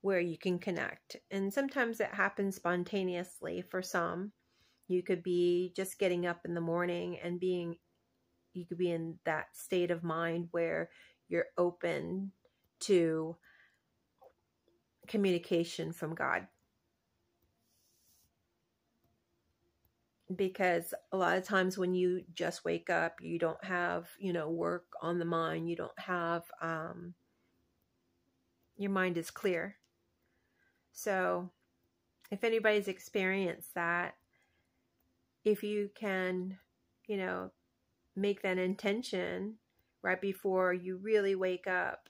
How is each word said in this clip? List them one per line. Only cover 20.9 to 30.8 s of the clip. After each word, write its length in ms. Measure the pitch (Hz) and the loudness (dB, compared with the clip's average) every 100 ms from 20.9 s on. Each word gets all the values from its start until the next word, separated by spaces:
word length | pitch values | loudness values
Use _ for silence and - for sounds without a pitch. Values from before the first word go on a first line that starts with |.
| - _ | -10 _
a 60 | 190 | 0
lot 220 | 175 185 | 2 2
of 60 | |
times 320 | 185 196 185 185 | 2 2 2 0
when 180 | 180 | 0
you 280 | 180 180 180 180 | 2 2 0 -6
just 300 | 170 170 170 | -4 -4 -2
wake 240 | 165 170 170 | -2 -2 0
up, 280 | 170 165 - | 0 0 -4
you 180 | 170 170 | -6 -2
don't 240 | 165 160 | 0 -2
have, 420 | 190 180 175 175 170 - | -4 -2 0 -2 -4 -8
you 120 | 196 | -2
know, 160 | 170 151 | -2 -2
work 360 | 170 170 175 - - | -2 0 -2 -6 -6
on 160 | 160 175 | -2 0
the 60 | |
mind, 440 | 170 165 160 165 165 | 2 0 0 -2 -2
you 60 | |
don't 240 | 170 - - | -4 -6 -8
have, 460 | - 180 170 170 165 - | -4 -2 0 -2 -4 -8
um, 520 | 165 160 165 175 175 175 _ _ _ _ _ _ _ _ _ _ _ _ _ _ _ - | -4 -4 -6 -10 -12 -16 _ _ _ _ _ _ _ _ _ _ _ _ _ _ _ -6
your 120 | 202 | -2
mind 280 | 196 185 170 | 2 2 0
is 120 | 165 | -4
clear. 460 | - 202 175 202 - _ _ _ _ _ _ _ _ _ _ | -2 0 0 -2 -10 _ _ _ _ _ _ _ _ _ _